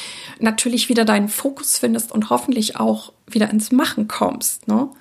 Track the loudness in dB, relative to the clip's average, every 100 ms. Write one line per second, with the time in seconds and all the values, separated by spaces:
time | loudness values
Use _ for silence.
0 | -14 -14 -16 -2 -2 0 0 0 2 2
1 | 4 2 2 -2 -4 -4 -4 0 0 0
2 | 0 -2 0 0 2 0 0 0 0 0
3 | -4 _ -4 0 2 2 2 2 2 -2
4 | -4 0 0 0 -4 -6 0 0 0 -6